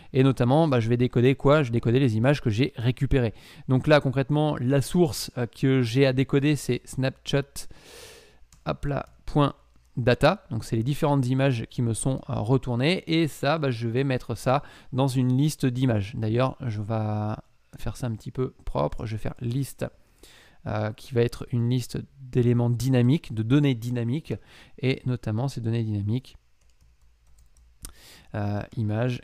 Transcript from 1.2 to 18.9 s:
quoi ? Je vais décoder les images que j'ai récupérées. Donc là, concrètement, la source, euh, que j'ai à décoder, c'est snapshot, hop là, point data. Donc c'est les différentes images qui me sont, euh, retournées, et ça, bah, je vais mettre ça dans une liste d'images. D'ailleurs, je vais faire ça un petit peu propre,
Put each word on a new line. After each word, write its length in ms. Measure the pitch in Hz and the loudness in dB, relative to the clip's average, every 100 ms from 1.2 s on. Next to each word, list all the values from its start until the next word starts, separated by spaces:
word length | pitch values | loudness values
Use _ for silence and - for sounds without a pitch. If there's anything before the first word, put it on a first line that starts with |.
| 123 135 | 4 4
quoi ? 260 | 135 151 | 4 4
Je 60 | 127 | 4
vais 60 | |
décoder 260 | 117 120 123 | 0 2 2
les 160 | 139 107 | 2 2
images 240 | 123 147 | 2 2
que 100 | 127 | 0
j'ai 220 | 104 139 - | 0 -2 0
récupérées. 560 | 120 123 135 139 117 - - - - | -2 -2 0 2 0 -4 -20 -12 0
Donc 200 | 131 147 | 0 4
là, 120 | 147 | 4
concrètement, 560 | 135 127 135 147 151 - | 4 -2 0 0 0 0
la 200 | 123 139 | 0 0
source, 480 | - 180 170 - - - | 2 2 2 0 -8 -6
euh, 80 | 120 | -8
que 360 | - 135 131 | 0 2 2
j'ai 240 | 120 123 135 | 2 2 2
à 80 | |
décoder, 420 | 127 135 143 143 147 | 2 0 2 2 -2
c'est 240 | - 123 - | -2 -6 -6
snapshot, 840 | - 131 - - 139 139 - - - - - - - - - - - 156 | -4 -4 -6 -4 -4 -4 -10 -14 -16 -20 -20 -20 -20 -20 -20 -20 -14 -8
hop 200 | 147 143 | -6 -4
là, 240 | 143 - - - | -4 -8 -14 -2
point 300 | 151 139 - _ - _ - | 2 2 0 _ -20 _ -2
data. 480 | 120 120 143 196 - | 2 4 4 2 -4
Donc 120 | 113 | -8
c'est 140 | - 113 | -4 -2
les 60 | |
différentes 440 | 120 143 151 143 123 | 0 0 2 2 2
images 380 | 131 139 120 - | 2 2 0 -4
qui 120 | - | -4
me 120 | 117 | -2
sont, 280 | 107 135 131 - | 0 -2 -4 -6
euh, 60 | 113 | -6
retournées, 680 | 107 131 127 117 139 185 - | 0 0 0 -2 0 0 -2
et 200 | 160 160 | 0 0
ça, 300 | - 139 160 | -2 -2 0
bah, 120 | 139 | -2
je 200 | 113 117 | -2 -4
vais 160 | 117 139 | -2 -2
mettre 300 | 127 - 113 | -2 -4 -6
ça 280 | - 139 - - - | 0 0 -2 -20 -8
dans 160 | 127 135 | -2 0
une 260 | 131 123 127 | 2 2 2
liste 280 | 151 - 135 | 2 0 -2
d'images. 500 | 123 131 110 98 117 | 0 0 0 -2 -4
D'ailleurs, 400 | 110 117 131 - | -2 0 0 -2
je 200 | 131 107 | -8 -6
vais 540 | 104 113 107 107 107 110 - _ _ - | -4 -4 -2 -4 -4 -8 -12 _ _ -10
faire 200 | - - | -8 -6
ça 100 | 127 | -6
un 80 | 110 | -6
petit 160 | - | -8
peu 220 | 123 127 - | -6 -6 -6
propre, 420 | - 131 151 | -6 -2 -2